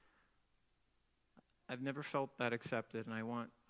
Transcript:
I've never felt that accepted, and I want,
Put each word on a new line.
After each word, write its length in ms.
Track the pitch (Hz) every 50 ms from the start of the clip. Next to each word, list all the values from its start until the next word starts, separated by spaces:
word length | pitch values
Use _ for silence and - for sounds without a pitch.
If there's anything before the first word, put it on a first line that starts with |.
| _ - _ _ _ _ _ _ _ _ _ _ _ _ _ _ _ _ _ _ _ _ _ _ _ _ _ - _ _ _ _ _ -
I've 120 | 127 123
never 200 | 131 139 131 147
felt 360 | 143 - - 143 135 131 -
that 160 | - 123 117 117
accepted, 540 | 117 - - 127 113 - - - 113 110
and 60 | 117 113
I 100 | 110 110
want, 260 | 117 120 117 117 - - _ _